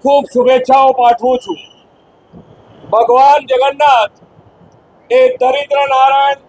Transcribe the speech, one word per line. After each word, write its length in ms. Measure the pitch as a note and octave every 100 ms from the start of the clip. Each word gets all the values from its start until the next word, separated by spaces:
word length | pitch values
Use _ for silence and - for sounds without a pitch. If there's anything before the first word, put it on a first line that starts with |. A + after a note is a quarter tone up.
ખૂબ 240 | C#4 C#4+ -
શુભેચ્છાઓ 640 | B3 B3 B3+ B3+ C4+ C4+
પાઠવું 460 | C4 A#3+ A#3 A#3+ B3
છું. 200 | - D#3 - _ _ _ _ _ _ - - - _ - -
ભગવાન 560 | G#3+ A#3 B3 C#4 D4 C#4
જગન્નાથ 640 | C4 C#4 C#4 D4 B3+ G#3 _ _ _ _ _ _ _ _ _ -
એ 260 | B3+ B3+ B3+
દરિદ્ર 400 | B3+ C#4 C#4+ C#4+
નારાયણ 560 | C#4 C4 C4+ C#4 C#4 C#4